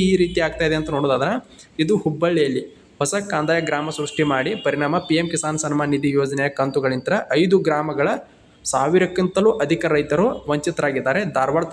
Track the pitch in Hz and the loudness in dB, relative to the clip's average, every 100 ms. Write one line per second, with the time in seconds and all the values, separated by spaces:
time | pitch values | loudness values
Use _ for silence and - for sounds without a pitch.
0 | 190 185 175 175 156 - 160 156 156 143 | 4 4 2 0 -2 0 0 0 0 -2
1 | 143 127 147 247 - - - - 160 214 | 0 2 0 -2 -6 -18 -16 -4 0 0
2 | 160 147 170 170 139 127 - - - _ | 0 -2 0 2 0 0 -6 -14 -20 _
3 | 143 202 202 156 151 165 156 147 156 151 | -2 -2 -2 -2 0 0 0 -2 -4 -6
4 | 147 - 151 131 135 110 143 143 143 175 | -6 0 2 2 0 -2 -2 0 0 -2
5 | 180 160 170 160 156 151 151 147 143 143 | 0 0 0 -2 -4 -4 -2 -2 0 0
6 | 143 139 139 139 139 143 135 139 131 131 | 0 0 0 0 -2 0 -2 0 0 -2
7 | - 202 - 143 180 190 160 151 156 135 | -2 -2 0 2 4 4 2 0 -2 0
8 | 160 233 - - - _ - 131 139 180 | 0 -2 -6 -20 -20 _ -4 0 2 2
9 | 180 - 185 190 214 - 147 165 165 151 | 2 0 0 2 2 2 0 0 2 0
10 | 147 151 220 175 - 147 160 160 147 131 | 2 2 2 0 -2 -2 -2 -2 -2 0
11 | 127 165 196 131 135 156 160 | 0 0 0 0 0 0 0